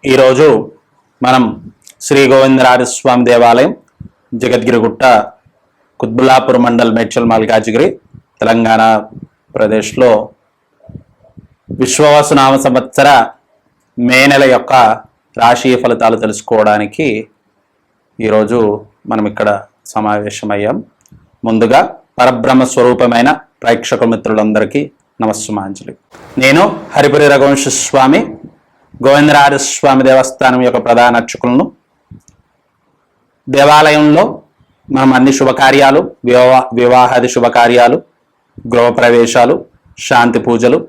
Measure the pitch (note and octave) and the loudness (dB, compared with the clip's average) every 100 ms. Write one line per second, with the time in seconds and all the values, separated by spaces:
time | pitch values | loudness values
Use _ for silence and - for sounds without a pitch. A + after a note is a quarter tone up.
0 | C3+ C3 C3 C3 D3+ B2+ - _ _ _ | 0 2 2 4 2 2 -2 _ _ _
1 | _ _ B2+ B2+ A#2 E2 - _ _ _ | _ _ -2 0 0 -6 -18 _ _ _
2 | - C#3 C3+ C3+ C3+ C3 B2+ B2+ B2 - | -2 0 2 4 2 2 2 2 -2 -4
3 | C3 B2 A#2+ A#2+ A#2 A#2+ D3+ - _ _ | -2 0 2 4 4 4 0 -2 _ _
4 | - _ _ A#2 B2 B2+ A2+ A#2+ A2 - | -20 _ _ -8 -4 -2 -2 -2 -2 0
5 | C3 A2+ - - _ _ _ _ _ _ | 2 2 0 -14 _ _ _ _ _ _
6 | A#2 A2+ C3 C3 C3 B2 A#2+ A#2 A#2 A2 | -8 -2 2 2 2 0 0 0 0 -2
7 | A2+ - A#2 A2+ A2 A2 A2 A2+ E3+ - | -4 -4 -2 -2 0 -2 0 0 -2 -2
8 | _ - _ _ A2+ A2+ A2+ A2+ A2+ A2 | _ -20 _ _ -2 0 0 2 2 0
9 | G#2+ - - _ _ - G#2+ A2 G#2 - | -4 -20 -20 _ _ -4 -2 -2 -4 0
10 | B2 G#2+ - _ _ _ _ _ _ - | 0 0 -2 _ _ _ _ _ _ -20
11 | _ _ _ - _ _ _ B2 B2+ - | _ _ _ -20 _ _ _ -6 -6 0
12 | D3+ D3 D3 C#3+ C3+ C3+ C3+ B2+ B2+ - | 2 2 2 2 2 2 0 -2 -4 0
13 | C#3 C3+ A2+ - _ _ _ _ _ - | 2 2 0 -8 _ _ _ _ _ -6
14 | A#2+ B2+ C#3 C#3 C3+ B2 - C3 A2+ A2 | -2 2 2 2 2 0 0 2 2 0
15 | - _ _ - A#2 B2 C3 B2 B2 A#2 | -8 _ _ -2 0 0 0 -2 -2 -2
16 | A2+ A2+ A2+ G#2+ - A2 G#2+ G#2 G#2 - | -2 -2 -4 -8 -4 -2 0 0 -4 -6
17 | D3 A2 A2 _ _ _ _ _ _ _ | -6 -6 -10 _ _ _ _ _ _ _
18 | _ _ A2 G#2+ G#2 A#2+ G#2+ G#2 - _ | _ _ -2 -2 0 -2 -2 -4 -10 _
19 | - A2+ G#2 G#2 G#2+ G2+ - _ - - | -10 -6 -6 -4 -4 -4 -8 _ -12 -8
20 | G#2+ G#2 G#2 - G#2+ G2+ G#2 E3+ - _ | -4 -4 -6 -10 -8 -6 -6 -8 -10 _
21 | _ _ _ _ A#2 A2 A2+ C3+ - - | _ _ _ _ -6 -2 0 0 0 -8
22 | _ - B2+ A#2+ C3 C3 B2+ - B2 A#2+ | _ -2 -2 -2 0 0 0 0 0 0
23 | B2 A#2 B2+ - - _ A#2 A#2 - - | -2 0 -2 -2 -8 _ -4 -4 -4 -4
24 | A#2 A2+ - G#2+ G#2+ G#2+ G#2+ C#3+ C#3+ _ | -2 -4 -4 -4 -2 -2 -4 -6 -8 _
25 | _ _ A2+ G#2+ G#2+ G#2 G2 G2 - - | _ _ -6 -6 -8 -10 -10 -14 -18 -20
26 | _ - - - C3 D3 G#3 - - - | _ -20 -12 -4 0 0 0 -4 -8 -2
27 | D3 D3 D3 C#3 C#3 C#3 C#3 - - C#3 | 0 2 2 2 2 0 -4 -6 -4 0
28 | C3 D#3+ - - - _ _ _ _ - | 2 0 -2 -12 -20 _ _ _ _ -4
29 | C3 C#3 D3+ D3 C#3+ C#3 C3+ - C#3+ C3 | 0 2 4 4 2 0 -6 -4 0 2
30 | C3 C3 C3 - C3 B2+ B2 A#2+ A2+ A#2 | 2 2 0 -2 -2 0 -2 -2 0 2
31 | A#2+ A#2 A#2 - B2 B2+ - _ _ _ | 2 0 -4 -8 -4 -2 -2 _ _ _
32 | _ - _ _ _ _ _ _ _ _ | _ -20 _ _ _ _ _ _ _ _
33 | _ _ _ _ - C3+ C#3+ D3+ D#3 D3+ | _ _ _ _ -6 0 4 4 4 2
34 | D3+ D3+ G#3 - _ _ _ _ - C3+ | 2 2 0 -4 _ _ _ _ -8 -2
35 | C3+ B2+ C3 C3+ C3 C3 C3+ C#3 C#3 C#3+ | 2 2 2 0 -2 2 2 4 2 2
36 | F3+ - A#2+ B2 B2+ C3 B2+ A#2 B2 B2+ | -2 -8 -2 2 4 2 0 -2 2 4
37 | B2+ C3 B2 B2+ A#2 A#2 A#2+ A#2+ A#2+ A#2 | 2 0 -2 -2 0 2 2 4 2 0
38 | - _ _ _ _ - A2+ A#2+ A#2+ A#2 | -6 _ _ _ _ -20 -4 0 0 2
39 | B2 A#2+ A#2 B2+ B2 E3+ - _ _ - | 2 4 2 2 0 0 -6 _ _ -18
40 | - B2+ A#2+ A#2 B2 A#2 A#2+ E3 | -2 0 0 0 -2 -2 0 -2